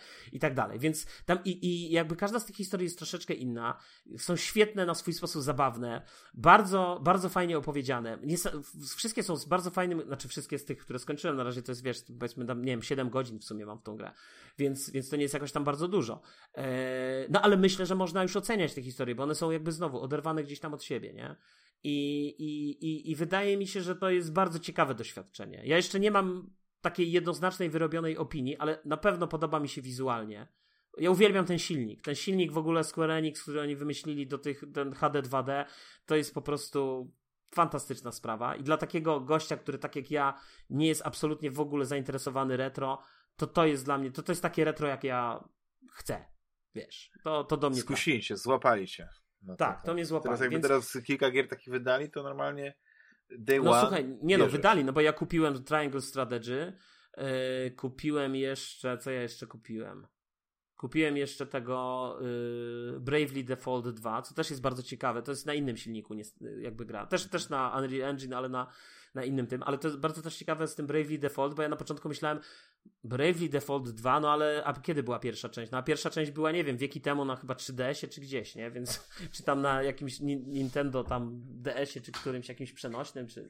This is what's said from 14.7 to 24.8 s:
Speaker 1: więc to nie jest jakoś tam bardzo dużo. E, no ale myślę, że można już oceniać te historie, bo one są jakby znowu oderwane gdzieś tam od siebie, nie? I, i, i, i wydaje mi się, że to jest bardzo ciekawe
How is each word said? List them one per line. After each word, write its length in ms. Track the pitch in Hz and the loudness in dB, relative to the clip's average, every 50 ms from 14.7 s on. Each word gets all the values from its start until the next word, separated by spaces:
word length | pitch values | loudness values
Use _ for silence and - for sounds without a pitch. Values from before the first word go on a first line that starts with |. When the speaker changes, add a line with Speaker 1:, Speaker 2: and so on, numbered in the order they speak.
| 139 139 - - | 0 -2 -6 -4
Speaker 1:
więc 200 | - 135 127 127 | -4 -4 -4 -2
to 60 | 151 | 0
nie 60 | 147 | 0
jest 120 | 143 139 147 | 0 0 0
jakoś 180 | 147 147 135 | -2 -4 -2
tam 120 | - 151 143 | -2 0 2
bardzo 240 | 147 139 143 165 | 2 2 0 0
dużo. 340 | 180 196 190 127 110 110 - - - - - - - - | 2 2 2 2 2 -2 -8 -10 -18 -20 -20 -20 -16 -10
E, 80 | - 135 131 127 127 131 127 131 131 127 131 131 131 131 - | -6 -4 -2 -2 -2 -2 -2 -2 -2 -2 -2 -2 -2 0 4
no 120 | 156 208 | 4 6
ale 160 | - 208 202 | 8 8 8
myślę, 280 | 185 190 190 185 185 185 | 10 8 6 6 4 0
że 100 | 165 190 | 0 2
można 280 | 190 185 170 165 190 185 | 0 0 0 0 0 0
już 120 | 180 - | 2 0
oceniać 380 | 202 190 - 233 208 175 143 - | 0 0 0 2 2 2 0 0
te 80 | 139 | -4
historie, 340 | 123 127 123 - 131 123 120 | -10 -8 -6 -4 -2 -2 -2
bo 80 | 120 139 | -2 0
one 120 | 147 151 | -2 0
są 160 | - 170 165 | 0 0 0
jakby 200 | 160 156 156 165 | 0 0 -2 -4
znowu 280 | 160 156 175 156 131 123 | -4 -2 -2 -2 -2 -4
oderwane 420 | 135 131 147 147 143 160 156 156 147 | -4 -2 -2 -2 -2 -2 -2 -2 -2
gdzieś 160 | 139 143 - | -4 -6 -8
tam 140 | - 156 147 | -8 -8 -8
od 100 | 139 - | -8 -6
siebie, 300 | - 143 113 - 107 - | -4 -4 -4 -6 -8 -12
nie? 220 | 110 117 139 151 - _ _ _ _ _ _ _ _ - | -12 -12 -12 -12 -14 _ _ _ _ _ _ _ _ -4
I, 440 | 147 147 143 143 143 147 147 147 147 147 - | -2 -2 0 0 0 0 -2 -2 -4 -4 -6
i, 300 | 151 151 151 151 147 147 143 - - | -6 -6 -4 -4 -4 -4 -4 -4 -4
i, 260 | 160 156 151 - 156 | -4 -4 -4 -4 -4
i 40 | 156 | -2
wydaje 420 | 143 170 156 185 196 202 202 202 | -2 -2 0 0 2 2 2 2
mi 100 | 202 196 | 2 0
się, 140 | 190 - 202 | -2 -2 -4
że 140 | 175 180 180 | -2 -2 -2
to 140 | 180 190 185 | 0 2 2
jest 240 | 180 180 170 160 156 | 2 2 2 2 2
bardzo 260 | 190 190 185 165 160 | 2 2 2 2 -2
ciekawe 360 | - - 160 - | -6 -2 2 2